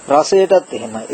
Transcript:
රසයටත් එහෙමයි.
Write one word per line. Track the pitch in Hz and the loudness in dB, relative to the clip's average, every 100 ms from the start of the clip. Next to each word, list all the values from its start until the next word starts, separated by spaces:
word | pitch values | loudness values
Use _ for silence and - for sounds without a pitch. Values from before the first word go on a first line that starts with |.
| - | 0
රසයටත් | 143 151 190 190 185 - | 0 2 2 2 2 0
එහෙමයි. | 117 113 110 - | -10 -12 -12 -6